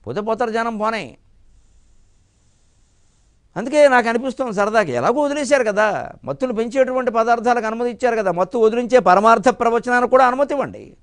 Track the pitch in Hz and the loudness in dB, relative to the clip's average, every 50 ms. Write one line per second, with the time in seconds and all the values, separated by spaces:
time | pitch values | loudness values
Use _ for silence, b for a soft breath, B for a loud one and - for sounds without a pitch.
0 | _ 104 131 196 208 220 220 226 247 226 214 233 226 233 226 208 214 220 226 214 | _ -8 -8 -6 -4 -4 -4 -4 -4 -4 -4 -4 -4 -4 -6 -4 -4 -4 -4 -6
1 | 165 117 - _ _ _ _ _ _ _ _ _ _ _ _ - _ _ _ _ | -10 -12 -18 _ _ _ _ _ _ _ _ _ _ _ _ -20 _ _ _ _
2 | _ _ _ _ _ _ _ _ _ _ _ _ _ _ _ _ _ _ _ _ | _ _ _ _ _ _ _ _ _ _ _ _ _ _ _ _ _ _ _ _
3 | _ _ _ _ _ _ _ _ _ _ _ 156 220 269 285 294 294 277 254 247 | _ _ _ _ _ _ _ _ _ _ _ -10 -8 -2 4 4 4 6 6 4
4 | 226 233 226 240 262 262 - - 269 240 202 196 202 208 214 226 208 151 123 120 | 2 2 -2 -2 -4 -4 -6 -6 -6 -4 -2 -2 -2 0 2 0 0 0 -2 -2
5 | 123 190 240 294 294 285 285 302 285 233 285 269 247 226 196 202 214 214 185 131 | 0 0 0 0 -2 -2 -2 -4 0 0 0 0 0 -2 0 0 0 0 -2 -6
6 | 123 - - - - - 143 - 254 254 233 214 226 240 220 269 262 240 254 254 | -8 -10 -14 -14 -10 -10 -6 -6 -6 -4 -4 -6 -6 -4 0 0 0 0 0 -4
7 | 247 247 214 226 226 233 233 233 214 247 240 240 220 220 220 226 247 240 233 - | -4 -2 -2 0 0 0 0 0 2 0 0 0 -2 -4 -6 -4 -6 -6 -4 -2
8 | 254 240 233 226 208 190 170 175 185 180 - 240 220 220 220 240 247 214 247 247 | -2 0 0 0 -2 -2 0 -2 -2 -2 0 2 2 2 2 0 -2 2 2 4
9 | 170 180 180 196 208 226 226 226 - 254 240 - 240 233 226 233 - 247 247 247 | 4 6 4 6 6 4 4 4 4 0 0 2 -2 0 0 0 -2 0 0 0
10 | 247 226 247 254 269 247 247 262 285 247 294 277 226 123 90 104 107 135 151 _ | 2 4 4 4 4 4 2 0 -2 -2 -2 -4 -4 -6 -8 -16 -20 -20 -20 _